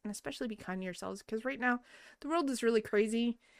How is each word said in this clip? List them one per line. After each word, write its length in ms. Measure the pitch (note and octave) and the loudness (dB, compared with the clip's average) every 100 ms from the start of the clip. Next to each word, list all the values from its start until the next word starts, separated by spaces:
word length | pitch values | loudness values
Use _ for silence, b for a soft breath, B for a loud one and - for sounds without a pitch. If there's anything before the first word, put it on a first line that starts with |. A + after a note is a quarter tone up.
and 80 | G#3 | -8
especially 340 | G#3 C#4 C#4 B3+ | -8 -8 -6 -6
be 80 | |
kind 260 | G#3+ - F#3 | -6 -6 -6
to 40 | |
yourselves, 380 | F#3 F3+ F#3+ G3 | -6 -6 -8 -8
'cause 220 | - A3 | -6 -4
right 140 | B3+ C4+ | -4 0
now 220 | B3 B3 B B B B | 0 0 B B B B
the 80 | C#4+ | -2
world 200 | E4 C#4 | 0 2
is 120 | B3 | 2
really 180 | A3+ A3+ | 4 4
crazy. 560 | A3 G#3 G#3+ A3+ A#3+ A3+ b b | 4 4 4 4 2 0 b b